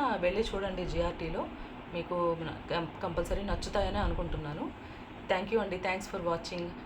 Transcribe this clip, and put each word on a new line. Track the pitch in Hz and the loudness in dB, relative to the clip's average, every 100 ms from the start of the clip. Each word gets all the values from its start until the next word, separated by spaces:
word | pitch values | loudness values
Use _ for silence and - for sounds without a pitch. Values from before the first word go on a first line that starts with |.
| 262 190 | 4 4
వెళ్ళి | 180 202 | 4 4
చూడండి | 226 196 196 180 160 | 2 0 0 0 0
జిఆర్టీలో, | 165 170 - 160 196 - - - - - | 2 2 0 -2 -2 -2 -6 -10 -10 -6
మీకు | 175 165 175 170 165 156 - - | -4 0 2 2 2 -2 -6 -2
కం-, | 170 156 - | 0 0 -2
కంపల్సరీ | 180 170 - 190 | -2 0 2 0
నచ్చుతాయని | 196 170 - 202 190 208 | 2 0 2 2 4 4
అనుకుంటున్నాను. | 190 - 170 147 151 165 349 - - - - - - | 4 2 0 -2 -2 -4 -4 -6 -12 -12 -14 -6 0
Thank | 185 202 | 0 2
you | 220 | 2
అండి, | 180 180 | 2 0
thanks | 190 190 - | 0 0 -2
for | 190 | -2
watching. | 170 170 - 175 175 - | 2 0 0 -4 -4 -6